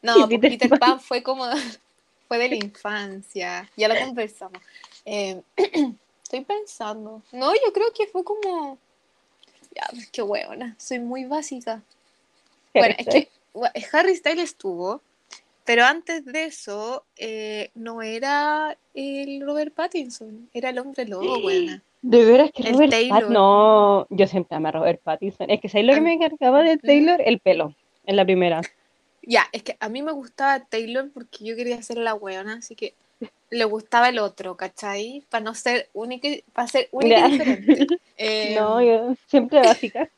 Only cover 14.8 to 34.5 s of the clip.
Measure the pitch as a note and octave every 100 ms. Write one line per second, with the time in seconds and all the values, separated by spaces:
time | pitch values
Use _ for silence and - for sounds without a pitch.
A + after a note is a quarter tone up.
14.8 | F3+ B3+ _ _ _ - _ _ - A#3+
15.8 | B3 D#4 - E4 C4+ C#4+ D#4+ D4+ - G3+
16.8 | A3 C4 _ _ A3+ A3 G#3+ G#3+ G#3 -
17.8 | A3+ A#3 A3 A3+ C4+ C#4+ D4 D4+ D#4 -
18.8 | _ - C#4 C#4 C#4 C#4 C#4 D4 D4+ D4+
19.8 | E4+ F4 C4 A#3+ A3 G#3+ A#3+ A#3+ B3+ B3+
20.8 | C4 C4+ A#3 F#3+ F#3+ B3+ - F#4 E4 D4
21.8 | _ _ B3+ A#3+ A3 B3 D4 - A3+ B3
22.8 | D4+ A#3 B3 G3+ A3 A#3 G3 G3+ G#3+ G#3+
23.8 | G#3 G3+ - G3 G3 F#3+ F3 D#3 D#3 D#3+
24.8 | E3 E3+ - D#3 G3 - F#3+ G#3 G#3 G#3
25.8 | A3+ C#4 D#4+ E4 D#4+ D4+ C4 C4+ E4 D#4+
26.8 | D#4+ C#4+ D#4 F4 A#3+ A3+ - E3+ D3+ D3+
27.8 | _ _ - G3 F#3 F#3+ F3 E3 E3+ _
28.8 | _ _ _ _ - A#3 - A3+ - -
29.8 | A3 A#3 D4 D4+ A#3+ - C#4 C#4 C4 A3+
30.8 | A3+ B3 C#4 C4+ A#3 - G#3+ A3+ A#3+ A#3+
31.8 | A3 A#3 A#3 A3 G3+ F#3+ G3+ A3+ A#3 A3+
32.8 | G#3 _ _ _ A3 _ _ A#3 A3 G#3+
33.8 | G#3+ A#3+ A#3+ B3 G#3 - F#3